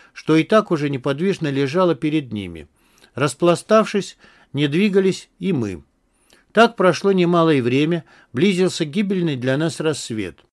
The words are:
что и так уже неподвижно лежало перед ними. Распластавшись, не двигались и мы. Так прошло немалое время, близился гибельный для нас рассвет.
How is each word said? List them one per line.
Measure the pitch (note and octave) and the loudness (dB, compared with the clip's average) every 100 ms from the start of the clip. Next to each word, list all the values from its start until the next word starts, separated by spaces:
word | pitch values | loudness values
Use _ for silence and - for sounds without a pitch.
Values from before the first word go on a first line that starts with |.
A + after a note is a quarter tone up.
| _ | _
что | - - D#3+ | -8 0 2
и | |
так | D#3 G#3+ G#3 | 4 2 2
уже | E3 D3 | -2 -2
неподвижно | C#3 C#3+ C#3 F#3+ F3 D3+ | -4 -4 -2 -2 -2 -2
лежало | C#3 C#3 E3+ F3+ | -2 0 2 0
перед | D#3+ D#3 D#3 B2+ | 0 -2 -2 -4
ними. | A2 F#2 E2 D2 _ _ _ _ | -8 -8 -12 -18 _ _ _ _
Распластавшись, | - C#3+ - E3+ E3+ - A3 G#3 G3+ F#3+ - - _ _ | -4 -4 0 0 0 2 2 2 -2 -6 -12 -20 _ _
не | C#3 D3 | -4 -2
двигались | D#3 G#3 F#3+ F#3+ - - - | 2 2 2 2 0 -8 -8
и | F3+ | -4
мы. | D3+ G#2+ E2+ - _ _ _ _ _ _ | -2 -2 -6 -14 _ _ _ _ _ _
Так | - A#3 - | 2 2 4
прошло | F#3+ D3 G3 | 2 2 2
немалое | F#3+ F3 F3 E3 C#3+ | 2 2 4 4 2
время, | A#2 C3 D#3 E3+ - - _ | 2 0 0 -2 -6 -20 _
близился | A#2+ G3 F3+ F3+ - | -2 0 2 0 -2
гибельный | D#3 E3+ G3 F#3+ E3+ C3 | -4 -4 -2 -2 -2 -2
для | B2+ C#3 | -2 -2
нас | E3 - | -2 -2
рассвет. | D#3 C#3+ - G#2+ F#2 - _ | -4 -4 -6 -6 -8 -10 _